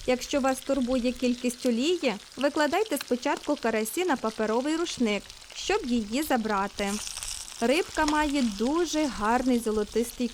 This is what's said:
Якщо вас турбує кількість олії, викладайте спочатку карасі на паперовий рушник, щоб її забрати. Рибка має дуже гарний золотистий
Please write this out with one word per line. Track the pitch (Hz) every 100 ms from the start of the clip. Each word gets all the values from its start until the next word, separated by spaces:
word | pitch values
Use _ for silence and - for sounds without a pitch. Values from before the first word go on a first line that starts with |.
| -
Якщо | 254 - 285
вас | 262 262
турбує | - 277 240 262 240
кількість | 247 247 240 247 240 254
олії, | 226 277 359 269 208 - -
викладайте | 277 285 302 330 427 285
спочатку | - 254 285 330 - 294
карасі | 233 220 220 - 359
на | 262
паперовий | 220 - 214 226 269 320
рушник, | 339 - 233 208 - - - -
щоб | - 403 311
її | 240 208 233
забрати. | 311 262 220 208 202 - 202 208 - - - - - -
Рибка | 240 294 - - 311
має | 302 302 285
дуже | 240 196 226 320 339 302 302
гарний | 196 208 240 262 247
золотистий | 226 214 208 220 233 - 240